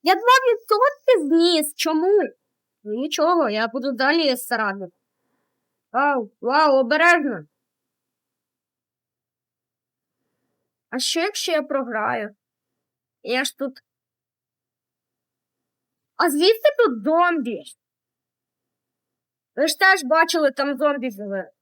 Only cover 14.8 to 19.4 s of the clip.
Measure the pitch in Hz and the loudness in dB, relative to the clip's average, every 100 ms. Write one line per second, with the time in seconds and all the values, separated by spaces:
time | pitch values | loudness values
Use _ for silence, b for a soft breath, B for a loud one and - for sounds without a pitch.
14.8 | _ _ _ _ _ _ _ _ _ _ | _ _ _ _ _ _ _ _ _ _
15.8 | _ _ _ - 339 294 359 453 605 554 | _ _ _ -2 -2 2 2 4 2 2
16.8 | 440 233 214 320 349 330 233 214 - _ | 0 0 0 2 2 0 -4 -8 -12 _
17.8 | _ _ _ _ _ _ _ _ _ _ | _ _ _ _ _ _ _ _ _ _
18.8 | _ _ _ _ _ _ | _ _ _ _ _ _